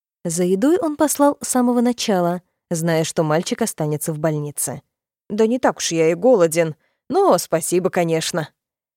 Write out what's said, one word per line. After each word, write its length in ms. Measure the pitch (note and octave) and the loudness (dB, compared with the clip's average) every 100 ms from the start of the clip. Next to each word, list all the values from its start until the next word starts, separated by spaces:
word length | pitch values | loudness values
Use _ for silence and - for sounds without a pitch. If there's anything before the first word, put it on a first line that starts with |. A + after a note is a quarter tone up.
| _ _ | _ _
За 200 | F3 E3 | -6 -2
едой 340 | F3+ F#3+ C4+ F4+ | 0 2 2 2
он 180 | D#4+ D4 | 0 0
послал 420 | D4 - C#4+ C#4+ | -2 2 2 0
с 80 | - | -2
самого 320 | B3+ B3 B3 | 0 2 2
начала, 600 | A#3+ A#3+ - F#3+ F3 F3+ - _ _ | 0 0 -2 0 0 -2 -8 _ _
зная, 340 | E3+ E3 D#3+ | -4 0 0
что 180 | D#3+ - | 0 -2
мальчик 400 | D#3 D#3 F3 E3 | 0 0 -2 -4
останется 500 | A3 - D3+ D3+ - | -4 -4 -4 -4 -4
в 60 | D3+ | -4
больнице. 640 | D#3+ D3+ D3 - - B2+ - _ _ _ - | -2 -2 -6 -8 -8 -8 -16 _ _ _ -8
"Да 160 | G#3 A3 | 0 0
не 120 | B3+ | 2
так 200 | C4+ - | 0 -2
уж 140 | - | -2
я 180 | E3 D#3+ | 0 2
и 40 | |
голоден, 600 | E3+ A3 A#3 E3 D#3+ E3 D3 _ _ - | 2 4 4 4 2 -2 -4 _ _ -4
но 280 | E4 G4 F3+ | 2 4 2
спасибо, 520 | - E3 - F3 F3 | 0 -4 0 -2 0
конечно". 600 | F#3 E3+ D#3+ - E3+ D3+ _ _ _ _ | 0 0 -2 -2 -4 -6 _ _ _ _